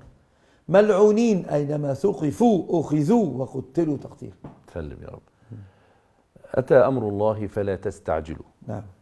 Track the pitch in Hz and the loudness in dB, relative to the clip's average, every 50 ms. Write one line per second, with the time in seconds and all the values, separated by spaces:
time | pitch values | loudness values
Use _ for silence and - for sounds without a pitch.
0 | - - - _ _ _ _ _ _ _ _ _ _ - 175 202 214 208 190 190 | -18 -20 -20 _ _ _ _ _ _ _ _ _ _ 2 4 4 6 6 4 6
1 | 208 214 208 220 240 226 202 170 - - 151 147 147 139 151 147 147 139 131 - | 4 4 4 4 2 2 2 0 -2 -2 -2 -2 -2 -2 -4 -4 -4 -4 -4 -2
2 | - 202 - - 160 143 143 - 233 240 208 160 - - 185 165 131 - 151 156 | -2 -2 -2 -2 -4 -4 0 2 2 4 4 2 0 0 -2 -2 -2 0 0 0
3 | 143 165 240 240 202 139 123 127 131 - - 131 - - - 170 170 156 143 - | 2 2 2 2 2 0 -2 -6 -8 -8 -8 -10 -12 -6 -4 -2 -2 -2 -2 -4
4 | - - - - - 104 - _ - - - - _ - - 85 78 71 58 - | -8 -14 -18 -18 -18 -18 -18 _ -20 -20 -20 -20 _ -16 -14 -12 -12 -12 -14 -16
5 | - - - - - _ _ _ _ - 110 107 98 95 _ _ _ _ _ _ | -16 -18 -18 -18 -20 _ _ _ _ -20 -20 -20 -20 -20 _ _ _ _ _ _
6 | _ _ _ _ _ _ _ _ - - - 131 127 - 156 127 104 135 131 123 | _ _ _ _ _ _ _ _ -16 -6 -4 -4 2 6 6 6 6 6 2 -2
7 | 110 104 101 101 104 107 107 110 104 92 - 107 101 98 95 92 - 98 - - | -2 -4 -2 -2 0 0 -2 -2 -6 -6 -6 -4 -4 -4 -4 -4 -6 -8 -10 -8
8 | - 92 80 80 78 80 78 - - _ _ _ - 120 107 104 110 98 - _ | -6 -4 -4 -4 -6 -8 -12 -14 -16 _ _ _ -14 -12 -12 -12 -12 -16 -20 _